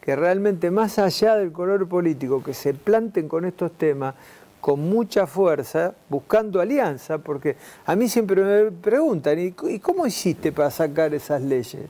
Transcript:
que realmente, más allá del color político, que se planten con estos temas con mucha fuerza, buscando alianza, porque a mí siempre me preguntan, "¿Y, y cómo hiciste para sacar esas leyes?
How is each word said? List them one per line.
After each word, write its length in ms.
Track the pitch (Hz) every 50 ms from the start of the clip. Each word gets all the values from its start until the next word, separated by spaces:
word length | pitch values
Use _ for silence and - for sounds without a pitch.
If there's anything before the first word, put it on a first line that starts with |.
que 160 | - - 139
realmente, 540 | 135 156 175 185 196 196 208 196 170 170 175
más 280 | 180 208 220 208 214 -
allá 380 | 202 190 - - 208 220 220
del 160 | 214 202 175 156
color 340 | 170 180 185 196 202 190
político, 560 | 170 175 180 175 165 156 131 139 127 135 135 127
que 120 | - 131
se 180 | - - 143 139
planten 560 | 139 - - 208 226 226 226 - 185 160 151
con 160 | - 165 170
estos 280 | 185 180 - 180 170 170
temas 420 | - - 156 143 139 135 135 135 - - - - - - - _ _ -
con 180 | - 143 143
mucha 460 | 147 165 196 226 233 196 - 208 190
fuerza, 680 | - - 185 196 180 156 143 131 - - 160 165 180 196 - _ _
buscando 500 | 139 143 - - - 214 220 214 185 190
alianza, 600 | 175 202 269 294 247 180 143 131 - - 160 156
porque 380 | 147 - 147 147 - 151 131 - - - - - -
a 100 | - 160
mí 120 | 190 247 233
siempre 340 | - 240 226 190 190 185 196
me 280 | 196 202 208 214 214
preguntan, 680 | 185 170 180 208 220 269 320 320 233 165 127 147 147 160
"¿Y, 160 | 175 185 180 - - 320
y 100 | - 208
cómo 280 | - - 359 392 339
hiciste 460 | 254 - - - 185 156 - - 160 147
para 180 | - 147 143
sacar 420 | 139 - 165 151 143 156 160 156 151
esas 300 | 147 - - 151 143 127
leyes? 400 | 139 135 127 117 - - 98 101 151